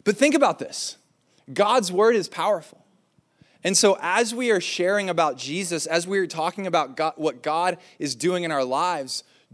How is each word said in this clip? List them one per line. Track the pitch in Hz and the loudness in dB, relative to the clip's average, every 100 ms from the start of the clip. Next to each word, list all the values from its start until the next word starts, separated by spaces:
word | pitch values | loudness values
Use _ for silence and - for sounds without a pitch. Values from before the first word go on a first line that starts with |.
but | - 208 | -4 2
think | 285 294 | 4 4
about | 240 - | 2 0
this. | - - - - _ _ _ _ - | -6 -10 -10 -12 _ _ _ _ -6
God's | 131 202 247 185 | 0 2 2 2
word | 185 226 233 | 4 4 4
is | 165 | 0
powerful. | - 180 185 - - _ _ _ _ _ _ _ _ | -2 -2 -2 -6 -20 _ _ _ _ _ _ _ _
And | 180 190 | 0 4
so | 202 190 | 4 4
as | 165 196 233 | 2 2 0
we | 233 247 | 0 0
are | 196 | 0
sharing | - - 180 208 190 | 0 -2 0 0 0
about | 170 156 127 | 0 0 -2
Jesus, | 131 170 185 170 160 | -6 -6 -4 -4 -2
as | 170 175 | -2 0
we | 196 | -2
are | 175 | -2
talking | 160 165 208 190 | -2 -4 -4 -2
about | 170 135 131 | 0 0 -2
God, | 160 156 | -4 -2
what | 156 123 | -4 -4
God | 151 160 180 175 - - | -4 -2 0 -2 -8 -10
is | 147 120 | -8 -2
doing | 175 180 | -2 0
in | 170 | 0
our | 143 | -2
lives, | 127 135 180 165 131 - - _ _ | 0 0 0 -2 -6 -10 -12 _ _